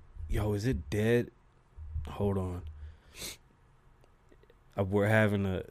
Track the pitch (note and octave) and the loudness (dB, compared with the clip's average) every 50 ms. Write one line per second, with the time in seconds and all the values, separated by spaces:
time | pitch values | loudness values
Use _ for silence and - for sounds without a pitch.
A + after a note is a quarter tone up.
0 | - - - - - - A2+ A2 G#2+ G#2+ G#2 G2+ G#2+ C3 B2+ F#2+ - - G#2+ G#2 | -18 -18 -14 -10 -4 -2 0 0 0 0 0 0 0 0 -2 -2 -4 -4 -2 0
1 | G#2+ A2+ A#2+ A#2+ - - - _ _ _ _ _ _ _ - - - - - - | 2 4 4 2 2 0 -8 _ _ _ _ _ _ _ -18 -16 -12 -8 -6 -6
2 | - - - - G2+ G2+ F#2+ F#2+ F#2 F#2 F2 F2 - - - - - - - - | -6 -6 -4 -2 0 0 0 0 -2 -4 -6 -8 -10 -12 -14 -14 -16 -16 -18 -20
3 | - - - - - - - - _ _ _ _ _ _ - - _ - - - | -20 -20 -16 -14 -14 -14 -14 -16 _ _ _ _ _ _ -20 -20 _ -20 -20 -20
4 | - - _ _ _ - - - - - - _ _ - - - G2+ F#2 G2+ G#2 | -20 -20 _ _ _ -20 -20 -20 -20 -20 -20 _ _ -8 -2 -2 0 2 4 4
5 | G2+ G#2+ A2 A2 G#2+ G2+ G#2 G2+ G2 F#2+ F#2 E2 - - | 4 6 6 6 6 4 4 2 0 0 -2 -2 -4 -4